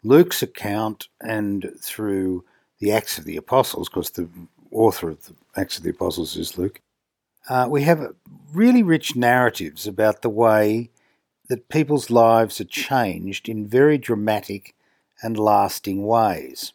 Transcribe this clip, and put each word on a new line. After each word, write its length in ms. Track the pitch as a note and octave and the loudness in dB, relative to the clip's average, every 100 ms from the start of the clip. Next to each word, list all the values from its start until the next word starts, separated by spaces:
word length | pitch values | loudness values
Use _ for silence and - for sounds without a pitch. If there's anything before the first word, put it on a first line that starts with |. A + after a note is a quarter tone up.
Luke's 400 | G#2+ C#3+ F3+ - | 6 6 6 0
account 640 | - - G#2+ G#2 A2 G#2+ - _ | -6 -6 -6 -4 -4 -8 -18 _
and 500 | A2+ A2 G#2 G2+ F2+ - | -6 -4 -2 -4 -6 -12
through 640 | - - G#2+ G2 F#2+ F#2 - _ _ _ | -14 -8 -4 -2 -2 -4 -10 _ _ _
the 120 | G#2 | 0
Acts 260 | G#2+ - - | 0 -2 -12
of 60 | |
the 140 | D#2+ E2 | -10 -12
Apostles, 500 | - C3 B2+ F2 F2 | 0 0 0 -2 -8
'cause 220 | - E2 | -6 -8
the 180 | - E2+ F2 E2+ _ _ | -8 -12 -12 -20 _ _
author 400 | A2 A2+ - E2+ | 0 2 2 -8
of 160 | D#2 - | -10 -18
the 80 | E2+ _ - | -20 _ -8
Acts 220 | F#2+ - | -8 -8
of 60 | |
the 80 | E2 | -10
Apostles 440 | E2+ F2+ E2 D#2+ - | -6 -6 -6 -8 -8
is 220 | D#2+ - | -12 -8
Luke, 240 | F#2 - _ _ _ _ _ _ - | -8 -8 _ _ _ _ _ _ -6
uh, 180 | B2+ B2+ | -2 0
we 140 | C#3+ | 0
have 300 | C#3+ E3 C#3+ - - - - | 2 0 0 -14 -20 -20 -12
really 320 | D#3+ A#3 B3 | 2 4 4
rich 320 | G3 D#3+ - B2 | 4 0 0 0
narratives 720 | A#2+ B2+ B2 - E2 - G#2+ | 4 4 2 0 -12 -10 -12
about 340 | G2 G#2+ G#2 | 0 0 0
the 80 | A#2+ | -4
way 600 | G#2+ A#2 G#2+ G#2+ A2+ A#2 _ _ _ _ _ _ | 2 4 4 2 0 -4 _ _ _ _ _ _
that 220 | B2 _ | -8 _
people's 400 | D#3 D3 D3 - | -2 0 0 2
lives 500 | A#2 A2+ A2+ A2 - | 6 6 6 2 -4
are 60 | G2+ | -10
changed 840 | - - C3+ G#2+ E2+ F#2 G2 - | -8 -4 -2 -2 -4 -8 -10 -8
in 180 | A2 G#2 | -8 -2
very 320 | B2 D3 D3 | 4 4 4
dramatic 760 | A#2 A2+ G#2 G#2+ - G2+ - _ _ _ _ _ | -2 -4 -2 -2 -4 -12 -14 _ _ _ _ _
and 180 | A2+ A2 | -8 0
lasting 680 | G#2+ G#2 G2+ - - G2 G2+ | 4 4 2 -4 -8 -6 0
ways. 680 | A#2 A2 E2+ C2 - - | 2 2 -2 -10 -16 -16